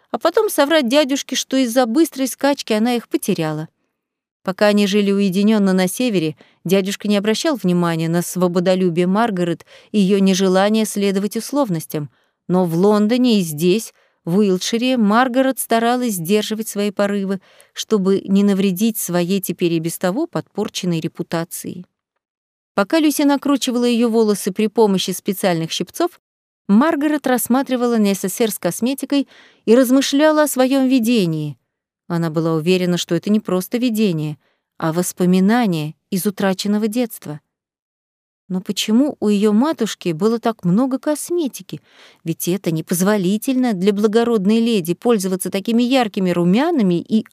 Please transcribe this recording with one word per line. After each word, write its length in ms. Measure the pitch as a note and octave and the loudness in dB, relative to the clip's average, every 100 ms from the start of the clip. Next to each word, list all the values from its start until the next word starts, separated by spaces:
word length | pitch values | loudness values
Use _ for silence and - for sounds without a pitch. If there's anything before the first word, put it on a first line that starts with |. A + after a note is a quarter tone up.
| - | -10
а 80 | - | -2
потом 300 | E4 A4 G#4+ | 0 2 0
соврать 400 | - C#4+ D#4+ A#3 | 2 2 2 4
дядюшке, 480 | C#4+ C#4 C#4 - B3+ | 2 2 -2 -4 -8
что 200 | - C4+ | -2 0
из-за 300 | B3 B3 A#3+ | 2 2 2
быстрой 400 | C4 E4 C4 C4 | 2 0 0 -6
скачки 460 | - C#4 C#4 - | -2 -2 -2 -2
она 220 | G#3+ A#3+ | 0 0
их 140 | A#3+ - | -2 -4
потеряла. 600 | - - F3 D#3 D3+ D#3+ _ _ _ _ _ _ _ | -4 -2 -2 -2 -4 -10 _ _ _ _ _ _ _
Пока 240 | - F#3 G#3 | -8 0 2
они 180 | G#3 G3+ | 4 2
жили 240 | G#3 G3+ | 2 2
уединенно 640 | G3 G3+ F3+ G#3 A3 G3 | 2 2 2 2 4 2
на 160 | F#3 F#3 | 2 0
севере, 480 | - B3+ F#3 D#3 - - _ | 0 -2 0 -2 -6 -18 _
дядюшка 440 | E3 G3 G3 G3 G#3 | 0 0 0 -6 -2
не 80 | G3+ | 0
обращал 400 | G#3+ A3 E4 C4 | 0 -2 -2 -2
внимания 520 | F3+ F3 E3+ E3 E3 | 0 0 0 -2 -2
на 140 | E3+ | -2
свободолюбие 840 | E3+ F3+ F3+ F3+ F3+ F#3 F#3 E3 F3+ | -2 -2 0 0 0 2 0 0 0
Маргарет 600 | G3+ A#3 F3+ F3 D#3+ - - - | 0 0 -2 -4 -4 -10 -20 -6
и 60 | G#3+ | 0
ее 220 | F#3+ G3 | 2 4
нежелание 680 | F#3+ F#3 G3 F#3 G#3 A3 G#3+ | 4 2 2 2 2 0 -2
следовать 500 | G3+ G3+ F#3+ G#3 A3+ | -2 -2 -2 -4 -6
условностям. 720 | - C#4+ B3 D#3+ - D#3 D3 _ _ _ - | -6 -4 -2 -4 -4 -8 -8 _ _ _ -2
Но 160 | F3+ | 0
в 100 | F3+ | 0
Лондоне 680 | E3 G#3 G#3 G#3 B3 B3+ G#3 | 2 2 4 2 2 2 2
и 20 | |
здесь, 500 | E3 D3 F3+ G#3+ - _ _ _ | 0 0 2 0 -2 _ _ _
в 140 | E3 F#3+ | -2 2
Уилтшире, 580 | G3+ F#3 - A#3 B3+ B3+ | 2 0 -2 -2 0 2
Маргарет 600 | G3+ A3 B3+ B3 C4 - | 2 2 2 2 0 -2
старалась 560 | - A3+ A#3 B3 B3 | 0 0 2 0 -2
сдерживать 540 | F#3 D#3+ G#3 G#3 G#3+ A3 | -4 0 0 0 -6 -6
свои 220 | G3 G#3 | -4 -4
порывы, 500 | G3 G3+ G3+ F#3+ F#3+ _ _ _ | -2 -2 -2 -4 -6 _ _ _
чтобы 460 | - - G#3+ F#3+ G3 | -12 -2 0 2 0
не 180 | - G3 | 2 2
навредить 540 | G3+ G3 G3+ F3 A3+ - | 2 2 0 0 -2 -2
своей 440 | - F3 F3 G3 | -4 -2 0 -2
теперь 320 | - E3+ F3 | -4 -2 0
и 60 | E3 | 0
без 180 | E3 - | -4 -4
того 280 | F3+ A3 E4+ | -4 -4 -4
подпорченной 720 | D#3+ - - A3 - F3+ E3 | -6 -8 -8 -8 -4 -4 -4
репутации. 840 | E3 - F3 E3+ E3+ - - F3+ F3+ _ _ _ _ _ _ _ _ | -4 -8 -6 -6 -6 -10 -12 -12 -18 _ _ _ _ _ _ _ _
Пока 260 | - G3 D#4+ | -4 0 2
Люси 220 | D4+ C#4 | 2 2
накручивала 640 | C#4+ C#4+ - C#4+ C4 A#3+ | 2 2 0 -2 0 0
ее 240 | A#3+ A3+ A#3+ | 0 2 2
волосы 440 | A3+ G#3+ G3+ G3+ | 2 2 0 -4
при 160 | F#3 G#3+ | -2 -2
помощи 420 | - G#3+ F#3 - | 2 2 2 -2
специальных 600 | F3+ - F#3+ G3 E3+ D#3+ | -6 -6 -2 0 0 -4
щипцов, 480 | - F3+ - F4 _ _ _ _ _ - | -6 -8 -4 -4 _ _ _ _ _ 0
Маргарет 580 | G#3 D#4 D#4 D4+ D4+ C4 | 2 2 0 0 -2 0
рассматривала 720 | B3 - B3+ C4 B3+ A#3+ A3+ | -2 0 -2 0 -2 0 2
несессер 520 | G3+ F#3+ F#3+ - A3 | 0 0 -4 -2 -2
с 80 | - | -2
косметикой 680 | F3 - A#3 C#4 C4+ C#4+ C4 - - _ | -6 -2 -4 -4 -2 -2 -2 -10 -20 _
и 100 | - | 2
размышляла 680 | A#3+ B3 C4+ B3+ C#4 D#4 D4+ | 4 6 2 2 2 4 4
о 60 | D4+ | 0
своем 380 | B3+ C4 C4+ C4 | 2 2 2 2
видении. 720 | C4 A3 A#3 F3 D#3 D3+ C3+ _ _ _ _ - | 2 2 2 0 -2 -6 -10 _ _ _ _ -6
Она 200 | E3+ E3 | -4 -2
была 260 | D#3+ E3 | -2 0
уверена, 440 | D#3+ E3 F#3 F3+ E3+ | 0 0 0 2 -2
что 160 | - | -2
это 160 | E3+ G3+ | -4 0
не 100 | G#3+ | -2
просто 380 | - F#3 - B3 | 0 -4 -2 -4
видение, 600 | B3+ G#3+ G#3 D#3+ D3+ D3 _ _ _ - | -2 0 0 0 -6 -8 _ _ _ -6
а 160 | D#3+ | -4
воспоминание 1040 | E3 F3+ - F3+ F#3 F#3+ A#3+ A3 D#3+ D3+ - - | -2 -4 -2 2 4 4 2 0 -2 -6 -10 -8
из 160 | F#3+ G#3 | -4 -4
утраченного 600 | - G3 F#3+ - G#3 A3 | -2 -2 -2 -2 -2 -2
детства. 540 | A#3 A#3 - D3 D3 _ _ _ _ _ _ _ _ _ _ - | -2 -4 -8 -14 -14 _ _ _ _ _ _ _ _ _ _ -8
Но 120 | F#3 | -8
почему 560 | - F#3+ - A3+ C#4+ - | -6 -6 0 2 2 0
у 100 | G#3 | 0
ее 240 | G3+ G#3+ | 2 2
матушки 600 | G#3 D4+ D#4+ G#3+ - F3 | 2 0 0 -4 -4 -6
было 260 | D#3 G#3+ A#3 | -2 0 0
так 260 | A#3 A3+ | -2 -2
много 340 | F3 G3 C4+ C4 | 0 0 0 -2
косметики? 840 | D4+ D4 - F4 C#4 - - D3+ _ _ - _ | -4 -4 -4 -4 -4 -8 -16 -18 _ _ -20 _
Ведь 260 | E3 D#3+ F3 | -8 -6 -4
это 220 | F#3+ F3 | -2 -2
непозволительно 1000 | D#3+ - E3 F#3 G#3+ F3+ G#3+ - B3+ B3 | -4 -4 0 2 2 0 -2 -2 -2 0
для 200 | F#3 G3 | 0 0
благородной 680 | G3+ G#3+ A#3 A#3 A3+ F#3+ A3+ | 0 2 2 2 0 2 2
леди 340 | A#3 G#3+ E3 | 2 0 -2
пользоваться 560 | F3 A#3+ A3+ F#3 F#3 F3+ | -2 0 0 0 -4 -4
такими 320 | G3 G#3 A#3 | -6 -2 0
яркими 480 | A#3+ C4+ G#3+ G3+ F3+ | 2 2 0 0 0
румянами 720 | F3 F3 G#3+ E4 D#4 F#3+ E3+ | 2 2 2 2 2 2 0
и 240 | - A3 - | 0 -2 -2